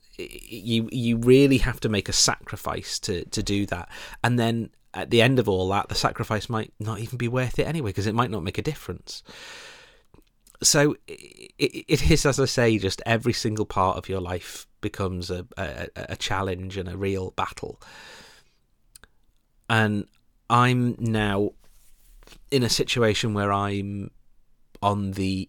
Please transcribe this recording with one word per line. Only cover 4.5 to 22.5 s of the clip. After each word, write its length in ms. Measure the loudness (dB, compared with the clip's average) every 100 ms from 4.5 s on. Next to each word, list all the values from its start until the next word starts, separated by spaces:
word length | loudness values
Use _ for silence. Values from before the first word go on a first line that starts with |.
| 0 -4 _ _
at 160 | -10 2
the 100 | 6
end 200 | 6 4
of 80 | 2
all 200 | 2 0
that, 180 | 0 -2
the 80 | -2
sacrifice 520 | -2 -2 -4 -4 -2
might 240 | -6 -6 -8
not 220 | -8 -8
even 180 | -8 -6
be 80 | -4
worth 320 | -2 -2 -2
it 80 | -2
anyway, 260 | -2 -4
'cause 140 | -2 -2
it 80 |
might 160 | 0 0
not 140 | -2
make 120 | -6 -6
a 60 |
difference. 640 | -6 -8 -10 -12 -12 -18 -18 -20 -18 -18 -20 -20 -20 _ _ _ -20 _ _ -2
So 320 | 2 4 2 0 -10
i-, 400 | -18 -20 -20 -16 -4
i-, 240 | -4 -2 -2
it 200 | 2 6
is, 160 | 4
as 140 | 4 2
I 60 |
say, 340 | 0 4 4 4
just 240 | 0 -2
every 280 | 0 0 0
single 340 | -2 -2 -2 -2
part 320 | 0 0 0
of 100 | -4
your 120 | -6
life 480 | -4 -6 -8 -16 -18 _
becomes 480 | -10 -4 -6 -4 -6
a, 160 | -8 -8 -10
a, 320 | -8 -8 -12 -12
a 200 | -10 -6
challenge 600 | -4 -2 -2 -4 -6 -8
and 120 | -8
a 80 | -4
real 360 | -2 -2 -4
battle. 500 | -6 -8 -8 -12 -12 -20 -20 -20 -20 -20 -20 _ _ _ _ _ -20 _ _ _ _ _ _ 0
And 380 | 2 4 0 -4 _ _ _ 2
I'm 460 | 4 6 4 2 0
now 500 | 0 2 2 2 0 -4 -20 -20 -20 -20 -20 -20 -20 -20 -2